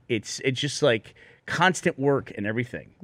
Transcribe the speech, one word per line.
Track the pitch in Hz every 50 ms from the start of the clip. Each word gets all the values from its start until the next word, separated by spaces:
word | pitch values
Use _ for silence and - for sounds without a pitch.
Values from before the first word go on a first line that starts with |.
| _ -
It's, | 120 107 - - - - -
it's | 135 127 120
just, | 143 143 - - 147
like, | 135 113 107 - - - - - - - _ -
constant | - - - 175 185 175 - - 180 - -
work | 135 143 139 131 117 - -
and | 107 101
everything. | 104 110 123 120 - - 78 58 - - -